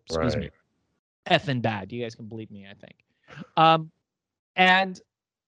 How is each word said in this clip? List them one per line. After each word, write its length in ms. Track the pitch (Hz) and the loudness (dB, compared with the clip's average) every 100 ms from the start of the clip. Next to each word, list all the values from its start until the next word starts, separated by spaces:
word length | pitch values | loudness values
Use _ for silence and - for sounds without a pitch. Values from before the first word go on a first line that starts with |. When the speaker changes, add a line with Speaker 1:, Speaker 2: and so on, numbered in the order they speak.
| - | -8
Speaker 1:
excuse 300 | 80 78 76 | -4 -2 -2
me. 80 | |
Speaker 2:
Right. 960 | 78 - _ _ _ _ _ _ - 165 | -6 -14 _ _ _ _ _ _ -2 -2
Speaker 1:
Effing 200 | - 127 | 0 -4
bad. 300 | 113 104 95 | -4 -6 -8
You 100 | 117 | -10
guys 120 | 117 - | -10 -12
can 120 | 110 | -16
believe 220 | 110 110 | -14 -14
me, 140 | 104 98 | -18 -20
I 40 | |
think. 220 | 101 - _ _ _ _ - - - | -20 -20 _ _ _ _ -20 -6 4
Um, 340 | 160 160 160 _ _ _ _ _ _ 185 | 4 4 0 _ _ _ _ _ _ 2
and 440 | 185 185 190 185 _ _ _ _ | 4 4 0 -6 _ _ _ _